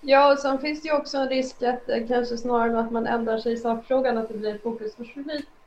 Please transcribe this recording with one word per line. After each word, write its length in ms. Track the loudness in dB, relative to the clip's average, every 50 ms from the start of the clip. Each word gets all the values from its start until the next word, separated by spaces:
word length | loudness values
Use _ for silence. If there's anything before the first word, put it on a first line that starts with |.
Ja, 320 | 4 6 6 8 8 8 6
och 60 | 4
sen 200 | 2 0 -2 0
finns 220 | -2 -4 -6 -6
det 60 | -2 0
ju 80 | 0
också 220 | 0 0 -2 -2 -2
en 120 | 0 0
risk 340 | 0 0 -2 -2 -4 -2 -2
att, 260 | -2 -2 -2 -4 -2
eh, 180 | -2 -2 0 0
kanske 300 | 0 0 0 0 -4 -6
snarare 320 | -2 0 2 2 2 2
än 80 | 2 0
att 140 | 0 0
man 160 | -2 -2 -2 0
ändrar 300 | -2 -2 0 0 -2 -2
sig 160 | 0 -2 -4
i 40 | -2
sakfrågan, 600 | -2 -2 -2 -2 -2 0 0 2 2 2 0 0
att 100 | -2 -4
det 100 | -6 -4
blir 200 | -4 -4 -4 -4
fokusförskjut-, 880 | -6 -6 -6 -6 -8 -10 -10 -10 -16 -14 -12 -12 -10 -8 -8 -8 -8 -10 -18 -20 -14